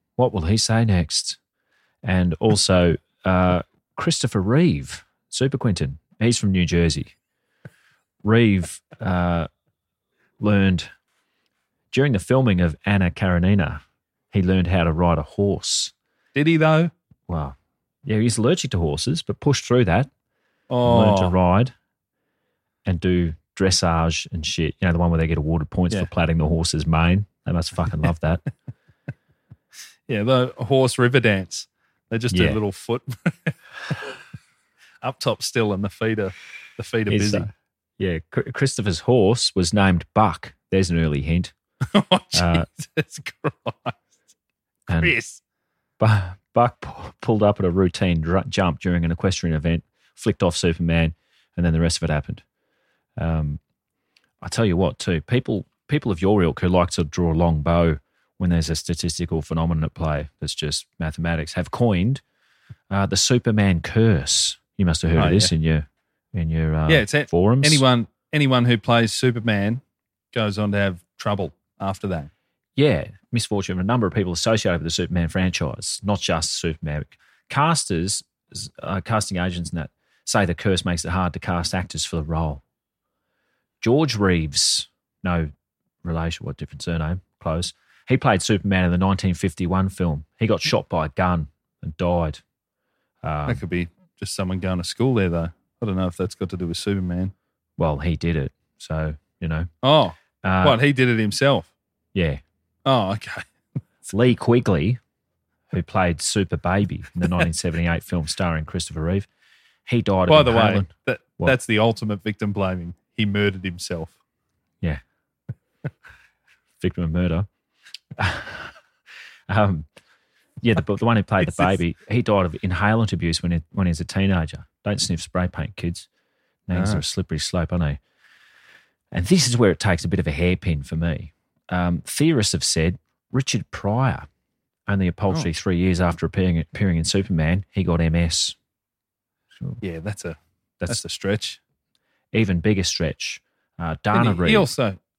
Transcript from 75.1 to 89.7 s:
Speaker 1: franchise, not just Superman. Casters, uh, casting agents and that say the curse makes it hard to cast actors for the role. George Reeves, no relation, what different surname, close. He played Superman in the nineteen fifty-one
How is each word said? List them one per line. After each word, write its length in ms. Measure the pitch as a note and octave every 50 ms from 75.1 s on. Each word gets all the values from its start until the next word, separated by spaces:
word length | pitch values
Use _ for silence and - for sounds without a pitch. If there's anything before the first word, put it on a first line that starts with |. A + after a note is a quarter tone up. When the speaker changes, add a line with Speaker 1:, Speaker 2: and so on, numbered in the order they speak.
| F2+ F2 E2+ D#2+
Speaker 1:
franchise, 720 | - F#2 F#2 F#2 - - E2+ C2 - - - - - -
not 180 | - G2+ G2+ -
just 320 | - - E2+ D#2 D2+ -
Superman. 520 | - - - E2 D#2 - - D2 D2 D2+ C#2+ - _ _ _ _ _ _ _ -
Casters, 720 | - C#3 D3 E3 E3 - - - F#2 D#2+ F2+ G2+ - - - _ _ _ _ - - - - - - -
uh, 180 | - D2+ F#2+ F#2+
casting 340 | - - A2+ G#2+ - - G2
agents 320 | F2 F2+ F#2 F2 F2 E2 -
and 80 | - D#2+
that 100 | D2 - _ _ _ _ _ _ -
say 220 | - - A2 G2
the 80 | E2+ E2
curse 300 | - - G#2 F#2 F2 -
makes 200 | F2+ F2 E2+ -
it 60 | E2
hard 220 | F#2 F#2+ F2+ E2+ -
to 40 | E2+
cast 360 | - - F2 F2 E2 - -
actors 300 | F#2 F2 - - E2 -
for 100 | - -
the 60 | E2
role. 400 | D2+ D#2+ D#2+ D#2+ E2 D2+ C#2 C2+ - _ _ _ _ _ _ _ _ _ _ _ _ _ _ _ _ _ _ _ _ _ _ _
George 340 | - A2+ B2+ D3+ D#3+ C3+ A2+
Reeves, 720 | G#2 G2+ F#2+ F2 E2 D#2 D2 C2+ - - - - - - - _ _ _ _ _ _
no 280 | - F#2 F2 E2+ D#2+ D2+ - _ _ _ _ _ _ _ _ _
relation, 440 | - F2 D#2+ E2 E2 E2+ E2 - -
what 100 | D2 C#2
different 240 | - D2+ - - -
surname, 380 | - F2 E2+ D#2+ D#2 D#2+ F2+ F#2 - _ _ _
close. 320 | - E2+ D#2+ E2+ F2+ - - _ _ _ _ _ _ -
He 80 | B2+
played 260 | - - B2+ G#2 F#2
Superman 420 | - - A2 F2+ - G2 F#2+ F#2 F2+
in 40 | F2
the 80 | F2 F2+
nineteen 360 | F#2+ G2 G2 - - F#2+ E2+
fifty-one 540 | - - F#2 - - F2+ E2+